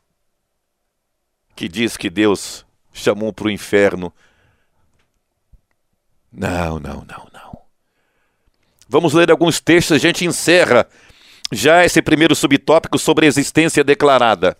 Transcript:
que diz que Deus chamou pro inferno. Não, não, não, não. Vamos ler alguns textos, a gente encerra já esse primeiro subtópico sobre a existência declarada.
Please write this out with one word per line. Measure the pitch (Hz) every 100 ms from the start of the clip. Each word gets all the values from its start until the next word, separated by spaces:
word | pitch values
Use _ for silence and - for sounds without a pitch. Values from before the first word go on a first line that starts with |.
| _ _ _ _ _ _ _ _ _ _ _ _ _ _ _
que | - 107
diz | 90 110 -
que | 98
Deus | 87 107 92 - - _ _ _
chamou | - 120 104 110
pro | - 107
inferno. | 98 - 101 98 90 87 _ _ _ _ _ _ _ _ _ _ _ _ _ _ _ _ _ _ _ _ _ _
Não, | - 98 87 85 80
não, | 71 69 -
não, | - -
não. | - - - _ _ _ _ _ _ _ _ _ _ _ _ -
Vamos | 139 165
ler | 165 170
alguns | - 165 -
textos, | - 170 -
a | 143
gente | 160 170
encerra | 175 - - 180 - 120 - _ _ _ _ _ -
já | 101 139 175
esse | 175 170
primeiro | - 151 160
subtópico | - 151 139 - 160 - 143
sobre | - 156 151
a |
existência | 135 135 - 160 147
declarada. | 139 139 143 127 117 92 90 -